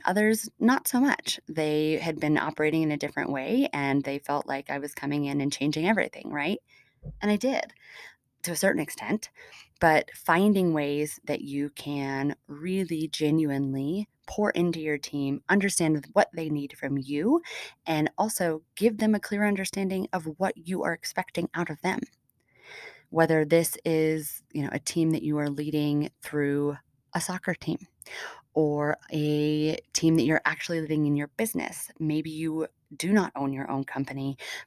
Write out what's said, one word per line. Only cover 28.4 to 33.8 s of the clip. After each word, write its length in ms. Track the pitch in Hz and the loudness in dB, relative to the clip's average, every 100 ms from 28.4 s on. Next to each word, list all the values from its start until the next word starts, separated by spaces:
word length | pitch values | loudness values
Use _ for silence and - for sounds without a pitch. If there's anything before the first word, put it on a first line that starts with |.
| - | -4
or 440 | - 151 147 147 - - | 2 2 2 0 -2 -4
a 680 | 151 151 151 151 151 156 - - | -2 2 2 2 2 0 -2 -4
team 220 | - 160 160 | 2 4 6
that 80 | 131 | 4
you're 160 | 160 - | 2 0
actually 360 | - - 165 | -2 -4 -4
leading 260 | 156 156 147 | -2 0 2
in 80 | 147 | 0
your 140 | 147 | -2
business. 600 | - 220 - - - - - | -4 -4 -2 -6 -8 -12 -6
Maybe 300 | 156 151 156 | -2 -2 -4
you 380 | 156 160 156 160 _ _ 143 | -6 -4 -4 -6 _ _ -6
do 160 | 175 | 2
not 200 | 208 180 - | 4 2 -2
own 160 | 139 | -4
your 180 | 135 - | -4 -4
own 120 | 135 | -4